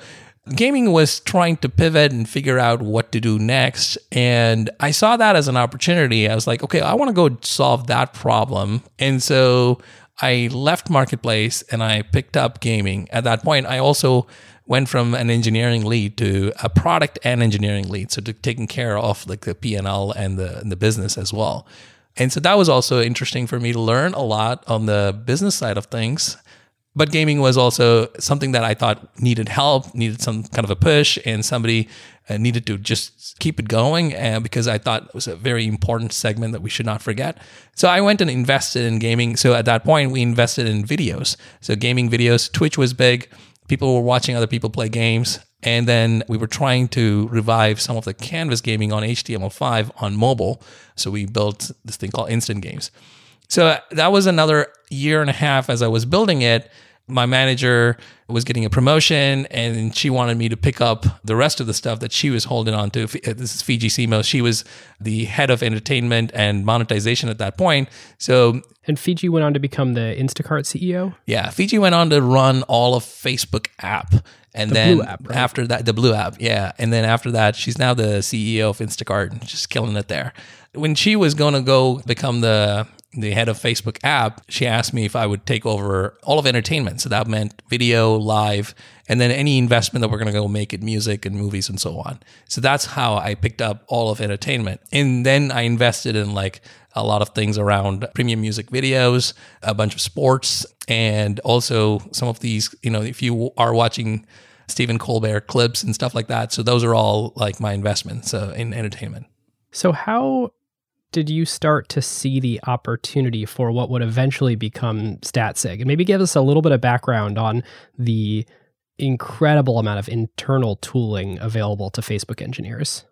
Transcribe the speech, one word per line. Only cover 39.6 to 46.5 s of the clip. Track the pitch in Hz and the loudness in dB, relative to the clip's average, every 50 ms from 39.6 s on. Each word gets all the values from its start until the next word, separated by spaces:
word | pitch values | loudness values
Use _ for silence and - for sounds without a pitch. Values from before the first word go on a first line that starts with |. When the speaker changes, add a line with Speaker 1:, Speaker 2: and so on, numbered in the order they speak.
| 113 | 4
Speaker 1:
that | 127 117 113 - | 2 2 2 4
point, | 139 156 151 139 131 | 4 4 4 4 2
we | 131 131 | 0 0
invested | 120 120 117 120 117 117 - - 120 | 0 2 2 2 2 2 0 0 -2
in | 113 107 104 101 | 0 0 0 -2
videos. | 110 - - 151 107 85 - 135 - - - - - - _ | -2 -2 -2 -2 -2 -4 -4 -4 -4 -6 -6 -10 -20 -20 _
So | - - 110 | -6 -4 -2
gaming | 107 113 120 123 127 123 117 | 0 0 0 2 2 2 2
videos, | 117 120 120 120 117 117 - - | 2 2 4 4 4 4 2 0
Twitch | - - 160 156 - | 0 0 0 0 2
was | - 135 123 | 2 0 0
big. | 127 - 123 123 123 123 - - - - - - _ _ _ - | 2 4 4 4 4 2 -2 -8 -20 -20 -20 -20 _ _ _ -4
People | 135 - 143 131 127 | -2 0 2 2 2
were | 123 | 2
watching | 120 120 123 123 - - 123 | 2 2 2 2 0 0 0
other | 120 117 110 | 0 0 0
people | 123 117 - 110 | 0 -2 -4 -4
play | 110 - 117 110 | -4 -4 -4 -2
games. | 110 117 113 113 113 113 117 - - - - _ _ _ | -2 0 2 2 2 2 0 -2 -4 -6 -10 _ _ _
And | - 117 117 117 120 | -2 0 0 2 2
then | 120 120 117 113 113 113 110 - | 4 4 4 4 4 2 0 0
we | - 110 110 | -2 -2 -2
were | 117 | -2
trying | 110 | -4